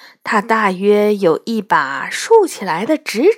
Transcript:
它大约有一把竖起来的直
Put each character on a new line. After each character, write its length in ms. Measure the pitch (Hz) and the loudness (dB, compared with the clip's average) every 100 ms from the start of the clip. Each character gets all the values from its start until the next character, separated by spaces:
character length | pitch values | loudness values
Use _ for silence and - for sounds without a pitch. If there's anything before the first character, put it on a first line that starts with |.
| - _ | -20 _
它 180 | - - | -4 -2
大 320 | 233 220 208 | 0 0 0
约 420 | 180 202 208 208 | 0 2 2 2
有 260 | 208 180 - | 2 0 0
一 160 | - 220 | -2 -6
把 480 | 196 160 135 135 - | 0 0 0 -6 -8
竖 360 | - - 453 | -6 2 4
起 200 | 359 - | 2 -2
来 200 | 185 160 | -6 -4
的 120 | 226 302 | -2 -4
直 360 | - 208 349 | -4 0 2